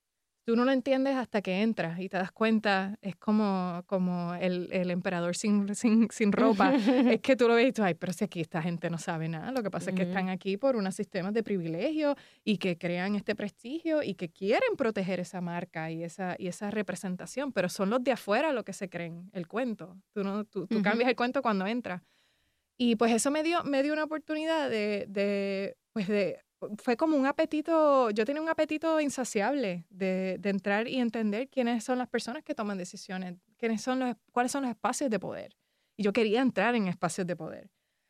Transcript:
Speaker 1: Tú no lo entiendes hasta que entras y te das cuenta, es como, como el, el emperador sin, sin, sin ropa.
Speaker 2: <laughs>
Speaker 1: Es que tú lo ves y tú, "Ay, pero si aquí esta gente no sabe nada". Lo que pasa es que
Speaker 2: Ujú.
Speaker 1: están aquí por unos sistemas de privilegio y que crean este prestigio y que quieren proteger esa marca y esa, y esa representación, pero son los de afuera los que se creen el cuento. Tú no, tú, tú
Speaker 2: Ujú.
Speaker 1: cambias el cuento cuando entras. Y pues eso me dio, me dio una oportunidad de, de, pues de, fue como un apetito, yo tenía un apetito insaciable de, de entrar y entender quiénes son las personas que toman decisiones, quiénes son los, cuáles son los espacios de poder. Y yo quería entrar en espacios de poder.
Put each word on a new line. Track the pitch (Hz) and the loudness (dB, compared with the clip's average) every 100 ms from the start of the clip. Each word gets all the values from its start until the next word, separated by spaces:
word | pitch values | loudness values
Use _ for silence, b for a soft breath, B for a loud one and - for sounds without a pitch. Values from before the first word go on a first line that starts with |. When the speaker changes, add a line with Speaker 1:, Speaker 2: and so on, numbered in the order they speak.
| _ _ _ _ - | _ _ _ _ 0
Speaker 1:
Tú | 233 | 2
no | |
lo | 247 | 4
entiendes | 269 277 262 269 262 | 2 2 2 2 0
hasta | 226 214 | 0 -2
que | 190 185 | 0 0
entras | 226 214 165 170 | 0 0 -4 -4
y | 190 | -4
te | 190 | -4
das | 185 | -4
cuenta, | - 220 220 214 190 190 208 | 0 2 2 2 2 0 -6
es | 196 - | -10 -6
como, | - 214 208 190 180 175 - | 0 2 2 0 -2 -6 -2
como | 190 180 180 175 175 | 0 0 0 -4 -2
el, | 185 180 175 | 0 0 -2
el | 185 180 | -2 0
emperador | 180 190 175 175 175 | -2 -2 -2 -2 0
sin, | 214 208 196 208 | 2 2 2 0
sin, | 240 226 220 | 4 6 4
sin | - 208 | 2 2
ropa. | 196 226 202 196 | 6 4 6 6
Speaker 2:
<laughs> | 269 208 254 247 226 | 6 4 6 4 4
Speaker 1:
Es | |
que | - 262 | 4 4
tú | 233 | 6
lo | 233 | 6
ves | 254 | 4
y | |
tú, | 226 | 4
"Ay, | 196 165 | 0 0
pero | 180 | -4
si | 175 | -4
aquí | 208 175 | -4 -4
esta | 160 165 | -4 -2
gente | 165 170 170 | -2 -2 -4
no | 165 | -4
sabe | 185 165 160 | -4 -4 -4
nada". | 160 214 | -4 -4
Lo | 262 | -4
que | 196 | -4
pasa | 170 190 | -4 -2
es | 185 | -2
que | |
Speaker 2:
Ujú. | 180 | 0
Speaker 1:
están | 190 185 | 0 -2
aquí | 185 196 202 | -2 -4 0
por | 269 233 | 2 2
unos | 190 185 | 0 -4
sistemas | 208 190 185 | -4 -4 -2
de | 220 | -2
privilegio | 220 196 165 165 269 311 294 277 b b - | -2 -2 -2 -2 -2 0 0 -2 b b -2
y | 202 | 0
que | 190 165 | 0 -2
crean | 175 175 190 208 | -4 -2 -2 -2
este | - 208 | -2 -4
prestigio | 208 - 233 320 330 311 | -6 -10 -10 -6 0 0
y | - 190 | -2 -6
que | 170 | -10
quieren | - 196 302 494 381 | -4 0 2 2 0
proteger | 233 214 185 180 | 0 0 -2 -4
esa | 180 185 | -4 -6
marca | 175 175 180 165 160 | -4 -4 -6 -6 -6
y | 165 170 | -6 -8
esa, | 180 185 - | -6 -6 -4
y | 185 | -6
esa | 175 208 | -6 -4
representación, | 214 202 185 190 180 - - 285 | -4 -4 -6 -6 -6 -6 -6 -2
pero | 208 175 | 0 -2
son | - 190 | 0 0
los | 247 | 2
de | 254 | 0
afuera | 233 - 214 320 | -2 0 2 2
los | 247 | -2
que | 202 | -4
se | 190 185 | -10 -10
creen | 170 170 170 185 | -8 -10 -10 -12
el | 185 170 | -10 -6
cuento. | 208 262 208 160 190 _ | -4 -4 -6 -12 -18 _
Tú | 214 | -6
no, | 196 202 214 | -4 -4 -6
tú, | 196 190 | -8 -2
tú | 220 | 0
Speaker 2:
Ujú. | |
Speaker 1:
cambias | 202 226 247 | 2 4 2
el | 240 | 2
cuento | 240 269 | 0 0
cuando | 247 196 190 | 0 0 0
entras. | 247 208 180 - _ _ _ _ _ _ - | -4 -6 -8 -12 _ _ _ _ _ _ 0
Y | 240 220 | 2 4
pues | 233 | 4
eso | 226 277 | 4 2
me | 302 | 0
dio, | 311 339 - | 0 0 0
me | 277 | 0
dio | 285 | 0
una | 302 302 | 0 -2
oportunidad | 311 - 311 320 320 269 | -6 -4 -4 0 0 0
de, | 226 208 202 - | 0 -2 -2 -4
de, | 202 202 202 196 196 196 - _ | -2 0 0 -2 -4 -6 -10 _
pues | 226 190 | -6 0
de, | 208 180 - _ _ 170 208 | 0 0 -4 _ _ -10 -4
fue | - 233 | -2 0
como | 320 302 | 2 4
un | 262 | 2
apetito, | 294 320 302 302 320 302 269 233 | 2 0 0 2 4 6 6 4
yo | 214 220 | 2 0
tenía | 294 | -2
un | 320 | -2
apetito | 320 311 311 330 311 | 0 0 0 0 2
insaciable | 285 262 247 214 208 285 214 175 - | 0 -2 -2 0 0 0 -2 -4 -10
de, | 185 190 185 190 180 | -4 -2 0 -2 -2
de | 202 | -2
entrar | 196 202 202 233 | -2 0 0 0
y | 262 | 0
entender | 233 233 214 202 269 | 0 0 -2 -2 -2
quiénes | - 233 240 | -2 0 0
son | 233 254 | -2 -2
las | 247 | -2
personas | 233 - 294 | -4 -4 -8
que | 302 269 | -6 -4
toman | 208 196 | -4 -4
decisiones, | 180 196 - 185 185 175 _ _ | -8 -12 -10 -8 -8 -12 _ _
quiénes | 226 220 | -2 -2
son | 262 254 | -2 0
los, | 254 240 _ | -2 -4 _
cuáles | 247 247 | -2 0
son | 285 | 0
los | 262 | -2
espacios | 220 208 254 285 | -2 -2 0 0
de | 202 | 0
poder. | 180 98 - _ _ _ _ - | -2 -8 -12 _ _ _ _ -2
Y | |
yo | 202 | 2
quería | 220 220 220 | 4 4 4
entrar | 262 - 220 240 | 2 4 2 2
en | 185 | 0
espacios | 175 170 - 175 | 0 -2 -2 -4
de | 165 | -6
poder. | 160 - - _ _ _ | -8 -12 -18 _ _ _